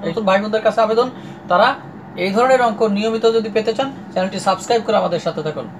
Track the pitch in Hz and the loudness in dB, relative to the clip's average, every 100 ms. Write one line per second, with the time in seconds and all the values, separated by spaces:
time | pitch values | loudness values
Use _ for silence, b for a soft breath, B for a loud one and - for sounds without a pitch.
0 | 202 - 208 196 214 214 220 208 220 226 | -4 -2 2 2 2 0 2 2 2 2
1 | 254 - B B - 180 233 277 - - | 0 -2 B B 0 4 4 2 -10 -18
2 | - - 180 196 254 262 240 208 220 202 | -16 -4 -2 2 4 4 4 2 0 2
3 | 220 226 226 226 220 220 220 220 269 - | 0 2 2 2 0 -2 -2 -2 -4 -6
4 | - - 190 196 196 190 - 233 208 208 | -8 -4 -4 -2 -2 -2 0 0 2 0
5 | 185 170 170 160 156 147 117 | 0 -2 -4 -4 -6 -6 -10